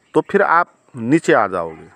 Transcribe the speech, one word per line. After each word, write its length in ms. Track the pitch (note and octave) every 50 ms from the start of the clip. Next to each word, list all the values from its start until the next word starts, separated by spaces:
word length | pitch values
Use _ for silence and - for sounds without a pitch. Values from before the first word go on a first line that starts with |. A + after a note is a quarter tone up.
| _ _ -
तो 80 | D3
फिर 200 | - - - G3 F3
आप 300 | C#2+ D#3+ E3+ E3+ _ _ _ _ _ -
नीचे 380 | B2+ A2+ A#2 C#3+ E3 - - D#3
आ 140 | B2+ G#2+ F#2+
जाओगे, 400 | F2+ F#2 E2 E2 D#2+ D#2+ D#2+ - -